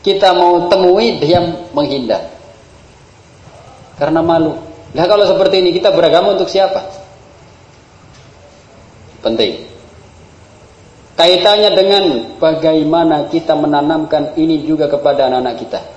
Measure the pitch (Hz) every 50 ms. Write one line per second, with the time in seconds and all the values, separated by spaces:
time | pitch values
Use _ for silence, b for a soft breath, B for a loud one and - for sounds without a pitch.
0 | - 196 196 190 202 185 180 175 175 175 175 170 175 175 202 190 185 180 180 208
1 | 226 233 180 147 147 147 175 175 175 170 165 - - - - - - - 139 135
2 | 123 110 101 - - - - - - - - - - - - - - - - -
3 | - - - - - - - - - - - - - - - - - - - -
4 | 147 147 165 165 165 170 165 165 156 156 143 - - - - - - - - 151
5 | 170 180 208 202 202 180 151 143 190 190 190 190 180 175 165 180 - 208 190 -
6 | 165 156 160 170 185 208 196 185 180 - - 196 190 185 - - - - - -
7 | - - - - - - - - - - - - - - - - - _ _ -
8 | - - - - - - - - - - - - - - - - - - - -
9 | - - - - - 110 113 117 - 92 80 - - - - - - - - -
10 | - - - - - - - - - - - - - - - - - - - -
11 | - - - - 165 175 185 180 180 208 208 208 208 202 180 190 190 190 196 196
12 | 190 170 135 117 113 - - - 165 160 156 - 160 160 156 156 147 151 160 170
13 | 165 160 156 147 143 - - 165 160 - 156 147 156 156 147 143 147 151 160 156
14 | 156 147 - 151 143 - - 165 160 165 160 147 135 151 160 151 151 - 143 -
15 | - 147 135 135 135 127 127 127 127 123 117 - 120 - - 82 - - -